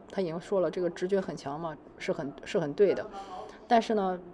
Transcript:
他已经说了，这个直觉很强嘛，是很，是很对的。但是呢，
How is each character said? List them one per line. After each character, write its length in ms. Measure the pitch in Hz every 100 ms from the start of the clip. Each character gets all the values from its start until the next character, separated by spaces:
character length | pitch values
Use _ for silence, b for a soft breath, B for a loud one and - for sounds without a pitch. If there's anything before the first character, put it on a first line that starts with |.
| -
他 120 | -
已 40 | 180
经 140 | 165
说 220 | - 196
了， 100 | 160
这 100 | 190
个 80 | 175
直 160 | 175 180
觉 120 | 196
很 160 | 190 156
强 240 | 139 147
嘛， 160 | 170 156 - -
是 160 | -
很， 180 | 165 139 - -
是 120 | 190
很 140 | 151
对 200 | 143 196
的。 120 | 131 208 B B B B B -
但 140 | 233
是 140 | 220 214
呢， 220 | 190 180 -